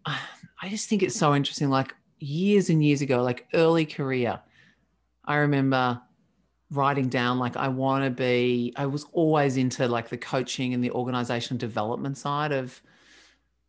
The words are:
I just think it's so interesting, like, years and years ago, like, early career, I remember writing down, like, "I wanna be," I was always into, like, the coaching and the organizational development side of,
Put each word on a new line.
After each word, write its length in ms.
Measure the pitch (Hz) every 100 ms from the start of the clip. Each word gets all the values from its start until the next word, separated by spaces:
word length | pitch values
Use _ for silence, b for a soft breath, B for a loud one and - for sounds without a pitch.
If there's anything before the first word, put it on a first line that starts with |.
| -
I 640 | 135 - - - - 185
just 200 | 208 -
think 140 | 208
it's 120 | 180 -
so 200 | 156 143
interesting, 340 | 139 - 143
like, 240 | 135 131 - _ -
years 520 | 147 151 196 208 185
and 140 | 160
years 180 | 151 143
ago, 200 | 135 123
like, 260 | 123 123 -
early 320 | 170 160 165 156
career, 560 | - 135 131 117 92 - b b b b b _ _ -
I 100 | 147
remember 680 | 147 143 135 131 127 120 - _ _ _ _ _ -
writing 380 | 143 139 143 131
down, 280 | 127 123 123
like, 200 | 123 120
"I 100 | 139
wanna 420 | 131 135 135 135
be," 640 | 127 127 123 123 123 120 -
I 80 | 143
was 200 | 147 -
always 460 | - 160 156 139 131
into, 300 | 127 - 127
like, 180 | 120 117
the 100 | 123
coaching 560 | - 139 127 - 127
and 80 | 123
the 100 | 123
organizational 680 | - 123 123 120 120 117 120
development 580 | 117 110 107 127 139 139
side 360 | 143 143 151
of, 280 | 139 127 - _ b b b b b b _